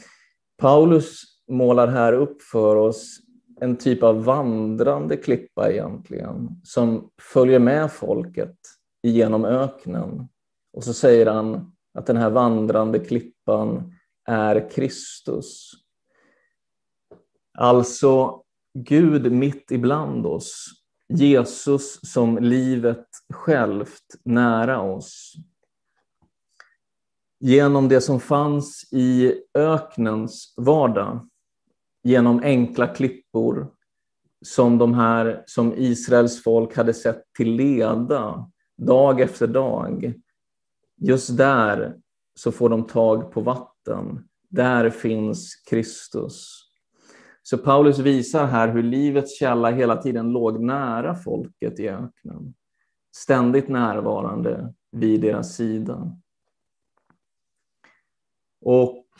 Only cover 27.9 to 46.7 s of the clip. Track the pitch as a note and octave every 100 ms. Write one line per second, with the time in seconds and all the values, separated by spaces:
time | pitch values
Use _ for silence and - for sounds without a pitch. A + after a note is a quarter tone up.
27.9 | C3 C3 C3 - C#3+ D3 D3 C#3+ - -
28.9 | C3 B2+ B2 B2 - - C#3 D#3 D#3 D#3
29.9 | - A2+ A2 A2 - - - B2 D#3 B2+
30.9 | G2+ G2+ A#2+ - _ _ _ _ _ _
31.9 | _ B2 B2 A#2+ A#2+ C#3+ C3 A#2+ - A#2+
32.9 | - C3 - _ A2+ A2+ D#3 C#3+ _ _
33.9 | _ _ _ _ _ - - A#2+ A#2 A#2+
34.9 | A#2+ A#2 A2+ A2+ G#2+ - - A#2 - B2+
35.9 | A#2+ - B2 A#2+ A#2+ A#2 A2+ A2+ - A#2
36.9 | A2+ A#2 A2+ - - A2+ A#2 C#3 B2+ A2
37.9 | A2+ B2 C#3+ G#2+ - A#2 _ _ - A#2+
38.9 | B2+ C#3 B2+ B2 - A#2 B2 C3 A2+ -
39.9 | - B2 A#2+ _ _ _ _ _ _ _
40.9 | - G#2 C3 B2+ B2 C3+ C3 G#2+ G#2+ A2
41.9 | - _ _ _ - A#2+ - A#2+ A2+ A2+
42.9 | A#2 A2+ A2 A2+ A2+ A#2 B2+ - _ -
43.9 | - - C3 - _ _ F#3 B2+ A#2+ A2+
44.9 | A2+ A#2 A2 G#2+ - - - - A2+ A2
45.9 | - - - - - - - _